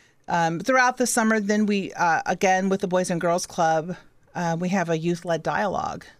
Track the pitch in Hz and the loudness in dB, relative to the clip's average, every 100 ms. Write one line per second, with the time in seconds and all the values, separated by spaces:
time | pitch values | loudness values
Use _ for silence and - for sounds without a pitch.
0 | _ _ - 175 165 165 - 262 254 254 | _ _ -4 0 0 0 2 4 4 2
1 | 240 240 220 220 202 214 208 202 - - | 0 2 2 2 2 2 2 0 -2 0
2 | 170 156 - 180 190 185 190 190 180 180 | 2 2 0 2 2 2 2 -2 0 -2
3 | 180 170 175 175 - - 160 160 165 175 | 0 -2 0 -2 -2 0 2 2 -2 -8
4 | - _ _ - 170 165 180 196 170 165 | -16 _ _ -6 -4 -2 -2 0 0 -2
5 | 170 170 180 160 160 170 208 147 76 - | -2 -2 -2 -2 -2 -2 -2 -2 -4 -8
6 | - | -12